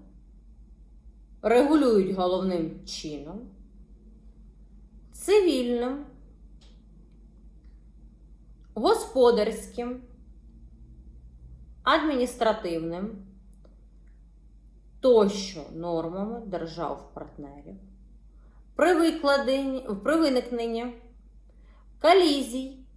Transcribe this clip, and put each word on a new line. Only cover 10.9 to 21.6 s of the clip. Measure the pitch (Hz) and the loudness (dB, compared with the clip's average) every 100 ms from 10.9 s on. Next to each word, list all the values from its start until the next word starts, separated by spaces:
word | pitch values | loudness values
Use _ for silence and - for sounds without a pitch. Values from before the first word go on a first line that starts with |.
| - - - - - - - - - | -20 -20 -20 -20 -20 -20 -20 -20 -6
адміністративним | - 311 311 269 247 - 226 214 185 165 165 170 208 220 - - - - - - - - - - - - - - - - - - | 0 2 2 0 -2 0 0 0 -4 -6 -6 -6 -8 -10 -18 -20 -20 -20 -20 -20 -20 -20 -20 -20 -20 -20 -20 -20 -20 -20 -20 -2
тощо | 262 233 196 196 - 165 143 | 4 6 6 0 -8 -12 -14
нормами | 160 170 165 165 185 208 233 220 | -10 -6 -4 -4 -6 -8 -8 -8
держав-партнерів. | 175 160 151 147 143 - - 147 - 143 143 151 196 - - - - - - - - - | -8 -8 -8 -8 -8 -14 -16 -16 -16 -18 -18 -20 -20 -20 -20 -20 -20 -20 -20 -20 -20 -10
При | - 311 | 0 2
викладенні, | 330 330 311 277 277 220 269 269 262 - 196 | 4 2 0 2 2 2 -2 -2 -6 -6 -6
при | 254 320 | 0 2
виникненні | 311 254 247 240 233 226 247 240 - - - - - - | 2 0 -2 -4 -4 -6 -8 -12 -20 -20 -20 -20 -20 -20